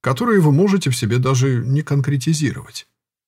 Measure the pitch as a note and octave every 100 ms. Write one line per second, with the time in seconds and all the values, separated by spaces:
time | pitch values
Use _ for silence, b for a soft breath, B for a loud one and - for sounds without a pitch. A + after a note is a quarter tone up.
0 | B2+ C3 A#3+ G#3 D3+ C#3 G3+ G3 D3 B2
1 | G#2+ B2 B2+ B2+ C3+ B2 A#2+ C#3 D#3 C#3+
2 | C3+ C#3+ D3+ D#3 C#3 - - - - _
3 | _ _